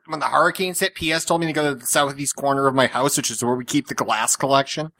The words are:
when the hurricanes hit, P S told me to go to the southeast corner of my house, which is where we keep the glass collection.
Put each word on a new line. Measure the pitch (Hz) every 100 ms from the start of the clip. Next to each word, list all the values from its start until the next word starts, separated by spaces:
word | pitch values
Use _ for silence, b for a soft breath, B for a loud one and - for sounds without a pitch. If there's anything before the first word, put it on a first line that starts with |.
| -
when | 170
the | 127
hurricanes | 143 170 175 185 175
hit, | 190
P | - 160
S | 160 -
told | 170
me | 165
to |
go | 151 147
to | 123
the |
southeast | - 151 139 139 139 -
corner | 139 139 139
of |
my | 131 123
house, | 123 139 -
which | 117
is | 113
where | 120
we | 123 123
keep | 147 -
the |
glass | - 117 110 120
collection. | - 135 139 139 - 160